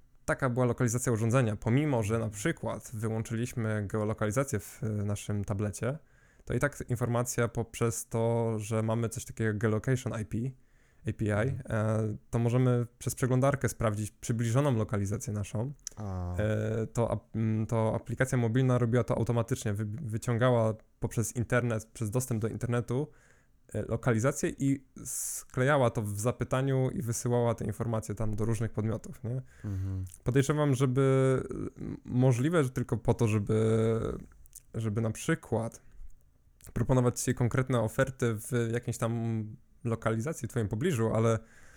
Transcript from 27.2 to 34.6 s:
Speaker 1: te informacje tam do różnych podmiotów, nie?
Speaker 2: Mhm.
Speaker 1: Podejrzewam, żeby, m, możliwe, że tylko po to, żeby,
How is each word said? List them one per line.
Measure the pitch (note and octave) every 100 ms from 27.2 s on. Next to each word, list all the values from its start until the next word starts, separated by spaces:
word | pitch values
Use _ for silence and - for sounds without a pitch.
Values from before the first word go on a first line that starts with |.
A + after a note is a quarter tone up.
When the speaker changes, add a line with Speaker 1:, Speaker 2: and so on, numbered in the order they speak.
| B2 A#2+ A#2+ A2+
Speaker 1:
te | A2
informacje | G#2 A2+ A2 - G#2
tam | A2 G#2
do | A2
różnych | A2 A2+
podmiotów, | - A2 A2 - -
nie? | A2+ B2+ B2+ - A2
Speaker 2:
Mhm. | F#2+ F#2+ F#2+ F#2 -
Speaker 1:
Podejrzewam, | - B2+ C3+ D3+ D3 B2+
żeby, | C3+ B2+ C3+ C3+ C3 C3 - G#2+ G#2 -
m, | G#2+ G2+ -
możliwe, | A#2+ C3 A#2+ C#3+ F3
że | C3
tylko | C3 A#2+ A2+
po | -
to, | - A2+
żeby, | G#2+ G2+ A2 A2 A2+ A2 A2+ - - - - - -